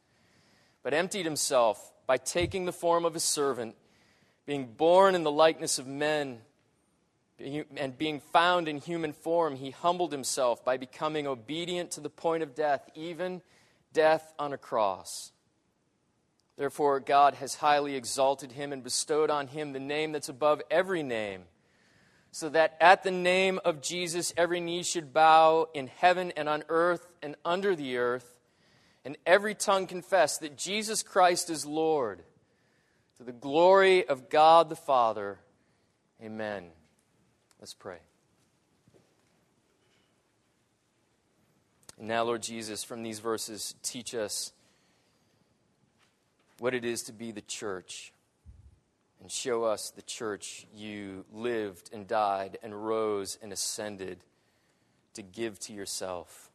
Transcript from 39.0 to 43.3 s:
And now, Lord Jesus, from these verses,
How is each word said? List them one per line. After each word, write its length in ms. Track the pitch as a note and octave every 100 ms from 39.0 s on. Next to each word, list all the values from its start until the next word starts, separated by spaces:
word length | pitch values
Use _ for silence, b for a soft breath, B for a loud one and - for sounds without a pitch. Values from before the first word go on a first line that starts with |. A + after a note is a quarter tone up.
| _ _ _ _ _ _ _ _ _ _ _ _ _ _ _ _ _ _ _ _ _ _ _ _ _ _ _ _ _ -
And 100 | A2
now, 140 | A2+
Lord 220 | A#2 A#2
Jesus, 400 | G#2+ A2+ A2 G#2
from 180 | - A#2+
these 160 | A2+ G#2+
verses, 560 | A2+